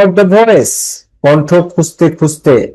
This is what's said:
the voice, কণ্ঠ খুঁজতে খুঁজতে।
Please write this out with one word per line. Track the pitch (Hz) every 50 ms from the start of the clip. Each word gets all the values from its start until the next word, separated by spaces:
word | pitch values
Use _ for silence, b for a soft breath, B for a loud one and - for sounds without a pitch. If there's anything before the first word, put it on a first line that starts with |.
| 202 196 175 202
the | 202 185 190 214
voice, | 226 226 214 - 220 - - - - - - - _ _ _ _
কণ্ঠ | - 143 147 156 147 151 175
খুঁজতে | 175 170 175 - - 160 - - _ 170 160
খুঁজতে। | 165 - 160 151 156 - _ 156 131 110 104 -